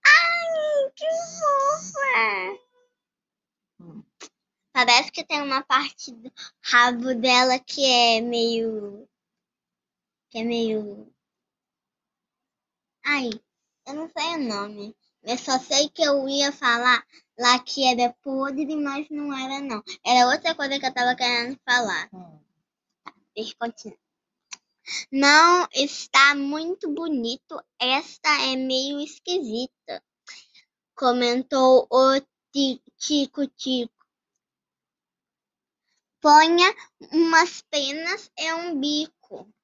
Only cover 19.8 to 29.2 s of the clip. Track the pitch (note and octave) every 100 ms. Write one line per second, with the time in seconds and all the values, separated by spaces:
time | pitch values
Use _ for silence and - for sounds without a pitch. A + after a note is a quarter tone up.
19.8 | - - - B3 B3 D4+ E4 D#4+ C#4 C#4
20.8 | C4 B3+ B3 B3 B3 A#3+ A#3+ C4+ - B3
21.8 | A3 E3+ G3 F#3 F3 D#3 _ _ _ _
22.8 | _ _ - _ _ - A3 - A#3 -
23.8 | C#3 - _ _ _ _ _ - _ _
24.8 | - - - C4+ C#4 D4+ E4+ F4 - -
25.8 | C#4 - - C4+ C#4 C#4+ C#4 D4+ E4 F#4+
26.8 | E4 D4 E4 C#4+ A#3 B3+ _ D#4 _ _
27.8 | B3 C4 D#4+ - D#4 D4 C4 C4 C4 C4
28.8 | C#4 C#4+ D4+ -